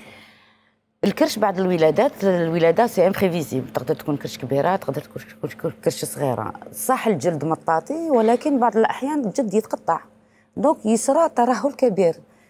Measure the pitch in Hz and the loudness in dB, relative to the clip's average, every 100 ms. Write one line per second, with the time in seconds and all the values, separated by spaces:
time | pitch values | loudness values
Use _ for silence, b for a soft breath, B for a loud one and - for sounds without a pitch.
0 | B B B B B B B B _ _ | B B B B B B B B _ _
1 | 196 - 320 226 208 185 185 175 156 151 | -2 0 0 0 -2 0 0 4 4 4
2 | 269 - 196 180 165 170 165 165 233 196 | 0 0 0 2 0 2 2 4 2 2
3 | 180 196 190 170 139 131 127 117 120 151 | 2 2 0 0 -4 -6 -4 -6 -4 -4
4 | - 143 120 - 123 139 156 190 - 147 | -4 -6 -6 -10 -4 0 0 -2 -4 -8
5 | - 127 - - 147 - 170 - 165 - | -10 -14 -18 -12 -12 -8 -10 -4 -4 -4
6 | - 135 139 110 107 - - - - 262 | -6 -4 -4 -4 -6 -12 -16 -8 -2 -2
7 | 226 165 160 156 160 156 - 160 - 311 | 0 -2 -2 -2 -2 -4 0 -2 -2 -6
8 | 330 247 220 240 302 277 233 220 220 - | 0 2 4 2 0 0 2 2 0 -2
9 | 269 294 220 220 226 208 - - - 160 | -4 -2 -2 -2 -2 -2 -2 -4 -4 -4
10 | - _ b b b - 202 208 214 220 | -6 _ b b b -2 0 0 0 0
11 | - 302 320 247 240 226 269 277 247 185 | 2 2 2 2 0 2 -2 0 0 4
12 | 170 - - b b | 2 0 -8 b b